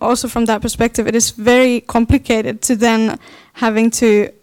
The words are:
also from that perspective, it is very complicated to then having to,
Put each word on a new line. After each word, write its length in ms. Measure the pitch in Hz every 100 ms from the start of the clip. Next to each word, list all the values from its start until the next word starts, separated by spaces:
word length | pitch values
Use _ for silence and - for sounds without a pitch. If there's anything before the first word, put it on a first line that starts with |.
also 260 | 220 240 247
from 180 | 240 233
that 160 | 214
perspective, 460 | 233 - 233 233 214
it 80 | 226
is 160 | 220
very 500 | - 214 247 254 240
complicated 800 | - 233 233 277 - 226 220 220
to 120 | - 233
then 440 | 233 226 220 - - - _
having 360 | - 233 214 226
to, 380 | - 233 208 208 -